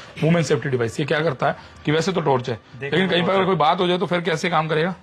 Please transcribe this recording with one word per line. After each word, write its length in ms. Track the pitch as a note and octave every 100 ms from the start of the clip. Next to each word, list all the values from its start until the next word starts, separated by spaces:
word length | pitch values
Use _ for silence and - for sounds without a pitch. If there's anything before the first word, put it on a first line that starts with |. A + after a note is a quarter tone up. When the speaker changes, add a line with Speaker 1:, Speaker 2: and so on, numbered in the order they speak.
| - -
Speaker 1:
Woman 200 | D3+ F3
safety 260 | E3 D3+ D3
device 300 | B2+ A#2 -
ये 60 | C#3+
क्या 140 | D#3
करता 280 | D#3+ C3 C#3+
है 80 | - - - -
कि 60 |
वैसे 200 | D3+ E3
तो 100 | F#3
torch 280 | D3+ C3 B2
है, 60 | A2+
Speaker 2:
देखिए 340 | - B2 C#3
Speaker 1:
लेकिन 180 | D#3 F#3
कहीं 140 | E3+
पर 60 | F3
Speaker 2:
टॉर्च 20 |
Speaker 1:
अगर 100 | F#3+
Speaker 2:
है। 60 | F#3
Speaker 1:
कोई 100 | F#3
बात 240 | D3 F3+
हो 80 | F3+
जाए 100 | F3+
तो 80 | F3+
फिर 160 | F3
कैसे 280 | E3+ D#3+ F3+
काम 180 | E3 D#3+
करेगा? 280 | D#3 E3+ F3+